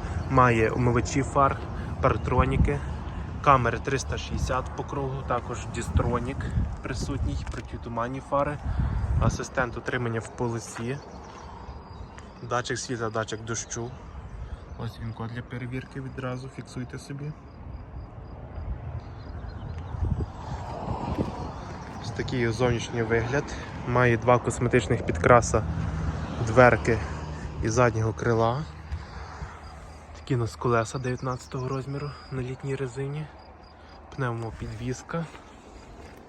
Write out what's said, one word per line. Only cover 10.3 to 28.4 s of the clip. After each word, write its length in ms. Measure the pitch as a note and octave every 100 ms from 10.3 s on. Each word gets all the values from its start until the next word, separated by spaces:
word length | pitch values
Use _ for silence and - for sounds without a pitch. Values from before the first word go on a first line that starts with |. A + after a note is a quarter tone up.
| - A#2+ A#2 - - A#2 C#3 - - - - - - - - - - - - - - A#2
датчик 280 | A#2+ A#2+ A#2+
світла, 320 | - A#2+ A2+
датчик 320 | A2+ A2 G#2+
дощу. 500 | A2+ A2+ - A#2+ A#2+ - - - - - - - - -
Ось 200 | A#2 -
він 140 | A2+
код 160 | A2+ A2+
для 80 | A#2+
перевірки 600 | - A#2+ B2 B2+ B2 C#3
відразу, 480 | C3 B2+ B2+ B2+ C3 -
фіксуйте 440 | - C3 B2 C3
собі. 320 | - C#3+ D3 D#3 - - - - - - - - - - - - - - - - - - - - - - - - - - - - - - - - - - - - - - - - - - - - - -
Ось 100 | -
такий 280 | - C3 C3
його 140 | A#2
зовнішній 500 | A2 B2+ A#2 G#2 A#2+
вигляд. 420 | A2+ A#2 A#2 - - - - - -
Має 300 | B2 B2 A2+
два 220 | A#2 B2
косметичних 640 | - - A#2+ B2 - A2+ -
підкраса, 580 | - - A#2+ - A2+ A2 - - - - - - - A2+
дверки 500 | A2+ B2 A2+ - A2 - - - - - -
і 60 | A2+
заднього 440 | A2+ A#2+ A2 A2
крила. 480 | G#2 A#2+ A2+